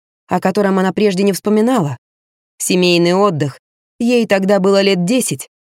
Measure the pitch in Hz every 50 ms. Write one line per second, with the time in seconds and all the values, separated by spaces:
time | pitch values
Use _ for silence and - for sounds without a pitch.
0 | _ _ _ _ _ - 180 180 - 190 185 208 202 196 190 190 190 190 175 196
1 | 214 208 185 185 202 202 185 - - 214 214 214 214 247 262 233 160 143 127 -
2 | _ _ _ _ _ _ _ _ _ _ _ - - - 185 185 180 180 175 170
3 | 170 170 180 190 202 208 170 143 151 139 - - _ _ _ _ _ _ _ -
4 | 233 233 247 240 226 - 208 196 190 190 208 196 180 202 196 196 196 196 196 175
5 | 175 175 254 254 208 - 147 131 - - _ _ _